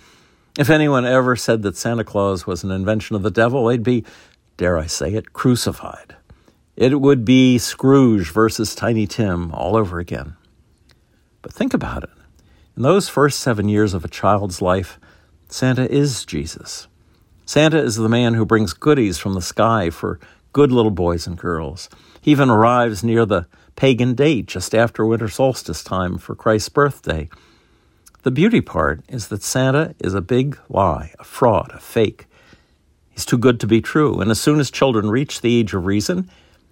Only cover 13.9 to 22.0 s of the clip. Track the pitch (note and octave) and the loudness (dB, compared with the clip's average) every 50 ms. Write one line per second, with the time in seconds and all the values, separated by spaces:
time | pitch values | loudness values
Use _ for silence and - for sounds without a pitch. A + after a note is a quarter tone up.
13.9 | F#2 F2 D#2+ D#2 - - - G2 G#2 G2+ G2+ G2 F2 - G2 F2+ F#2 G2 F#2 - | -2 -6 -8 -10 -10 -2 0 0 0 0 -2 -6 -6 -2 0 0 0 0 -2 -6
14.9 | - - _ _ _ _ _ _ _ _ _ _ - - C3 C3 B2+ B2+ B2+ - | -12 -20 _ _ _ _ _ _ _ _ _ _ -8 -4 -2 -2 0 0 -2 0
15.9 | - C#3+ D3 C#3+ A#2+ - - - F2 D2+ D2 D2+ - - - - - - - _ | 0 0 0 0 -2 -6 -8 -8 -8 -8 -8 -10 -12 -16 -16 -16 -16 -16 -18 _
16.9 | _ _ _ _ _ _ _ _ _ _ _ - - D3 D#3 D#3+ D#3 D#3 C3 B2 | _ _ _ _ _ _ _ _ _ _ _ -2 0 2 2 4 2 2 0 0
17.9 | G#2 A2+ A2 A2 A#2 A#2+ B2 A#2 A2+ A2+ A2 - A2+ G#2+ G#2+ F#2 - - - D3+ | -2 0 0 0 2 2 2 2 2 0 2 2 2 2 2 0 -4 -2 0 2
18.9 | D3+ C#3 A2 G2 F2 - - G2+ F#2+ F#2 F2+ - - - G#2+ A2+ A2+ A2 F2+ E2+ | 2 2 2 0 -2 -4 -4 -4 -4 -4 -6 -6 -2 0 2 2 2 2 0 -2
19.9 | E2 - - F#2 F#2 - - - _ _ _ _ - C3+ D3 C3+ B2+ A#2+ A2 A2 | -4 -4 -8 -8 -8 -8 -12 -20 _ _ _ _ 2 2 4 4 4 2 2 2
20.9 | G2 F2+ F2+ F2 E2+ E2 - F#2 E2+ E2 - F2 E2+ D#2+ D#2+ C#2 E2 - - - | 0 0 0 -2 -2 -2 -6 -8 -10 -8 -6 -6 -6 -6 -6 -10 -12 -14 -18 -20
21.9 | - - | -20 -20